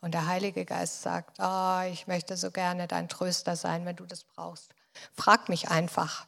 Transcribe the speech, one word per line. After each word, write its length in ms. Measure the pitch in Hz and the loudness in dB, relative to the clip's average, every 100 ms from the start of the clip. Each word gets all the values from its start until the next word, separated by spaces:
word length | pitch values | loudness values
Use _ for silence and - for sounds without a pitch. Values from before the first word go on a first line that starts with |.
Und 100 | 170 | 0
der 140 | 165 160 | 0 2
Heilige 400 | 185 196 185 180 | 2 0 -2 -2
Geist 340 | 180 175 - | -2 -2 -4
sagt, 400 | - 175 170 - | -2 -2 -4 -4
"Ah, 460 | 190 190 185 185 185 | 0 2 4 2 0
ich 200 | 175 - | -4 -2
möchte 300 | 180 175 185 | -2 0 -4
so 140 | 185 | -2
gerne 360 | 180 180 180 175 | 0 0 0 -2
dein 220 | 175 170 | -2 -4
Tröster 480 | - 185 175 - 170 | -2 0 0 0 -2
sein, 300 | 175 165 175 | 0 -2 -4
wenn 100 | 175 | -8
du 80 | |
das 180 | 180 180 | -10 -14
brauchst. 520 | - - 170 170 - - _ - - | -16 -12 -12 -12 -20 -20 _ -20 -18
Frag 340 | - - 220 - | 0 6 6 6
mich 200 | 170 - | -2 2
einfach 580 | 160 170 - 160 - | 2 2 0 0 -4